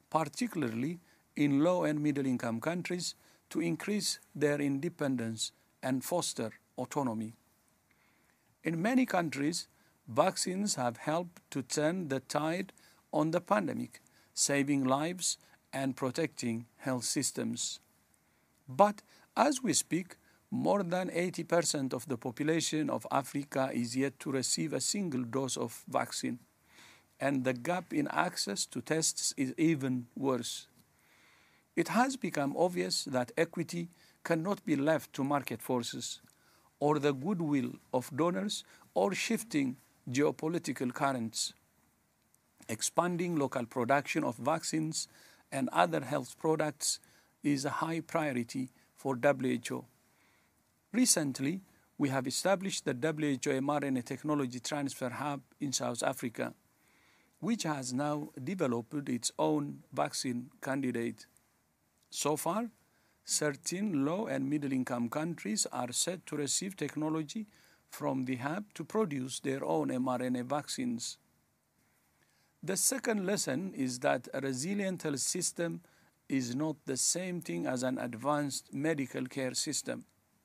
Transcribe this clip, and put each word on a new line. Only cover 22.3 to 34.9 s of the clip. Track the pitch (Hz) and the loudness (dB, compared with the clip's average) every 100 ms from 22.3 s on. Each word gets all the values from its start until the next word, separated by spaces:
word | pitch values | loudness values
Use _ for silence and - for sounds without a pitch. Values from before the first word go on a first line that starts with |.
| 117 151 165 - 156 147 | 0 2 2 2 0 0
of | 120 - | -2 0
Africa | 135 135 139 139 135 135 | 0 0 -4 -2 0 0
is | 120 117 127 | 0 -2 0
yet | 135 - | 0 -2
to | 151 | -2
receive | 131 123 - 160 | 0 0 0 0
a | 139 | 0
single | - 208 185 127 | 0 0 0 -2
dose | 120 131 131 - | -2 -2 -2 -2
of | 123 - - | -4 -6 -2
vaccine, | - 123 - 127 - - _ _ - - - _ - | -2 0 -2 -4 -4 -10 _ _ -20 -20 -20 _ -4
and | 139 139 | 0 2
the | 127 | 2
gap | 123 127 180 175 | 0 0 -2 -2
in | 151 147 | 0 2
access | 151 175 - - - - | 2 2 0 -2 -4 -4
to | 127 | -4
tests | - 156 156 - - - | 0 2 2 0 -2 0
is | 131 131 | -2 2
even | 160 156 131 127 120 - | 2 4 0 -2 -4 -2
worse. | 135 127 117 - - _ _ _ _ _ - _ _ _ _ - | 0 0 -2 -10 -12 _ _ _ _ _ -20 _ _ _ _ -2
It | 165 | 2
has | 214 269 262 | 4 2 0
become | 180 147 139 - | -2 0 0 2
obvious | 180 180 180 - - | 2 2 -2 -2 0
that | 127 123 - | 0 0 0
equity | 165 - 156 170 170 - - _ | 0 -2 -4 -4 -6 -10 -20 _
cannot | - 165 175 196 - | 0 2 0 -2 0
be | 139 | 2
left | 143 | 4